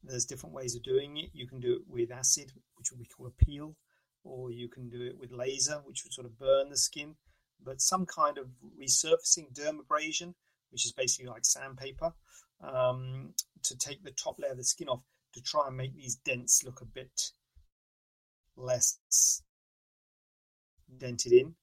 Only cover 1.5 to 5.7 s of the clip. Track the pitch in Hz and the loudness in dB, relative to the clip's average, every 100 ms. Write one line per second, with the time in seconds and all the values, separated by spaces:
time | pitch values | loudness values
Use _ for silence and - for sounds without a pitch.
1.5 | 131 123 123 - 127 117 123 131 - 139 | -6 0 -2 -2 -4 -4 0 0 0 -4
2.5 | 135 _ _ 117 123 117 - 127 - - | -20 _ _ -10 -10 -18 -16 -16 4 4
3.5 | 143 151 151 _ _ _ _ - 131 127 | 4 -10 -14 _ _ _ _ -16 -12 -10
4.5 | 120 120 123 123 120 123 123 123 123 127 | -8 -10 -12 -14 -10 -12 -12 -16 -6 -4
5.5 | 135 151 | 0 -2